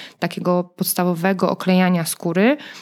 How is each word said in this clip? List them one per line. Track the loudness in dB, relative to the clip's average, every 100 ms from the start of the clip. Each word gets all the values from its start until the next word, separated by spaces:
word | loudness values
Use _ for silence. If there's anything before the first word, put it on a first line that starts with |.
| -18 -6
takiego | -6 -4 -2 0
podstawowego | -2 -6 -4 0 0 0 0 0 0
oklejania | 0 2 4 4 2 -2
skóry | -6 -4 2 2 2 -4 -20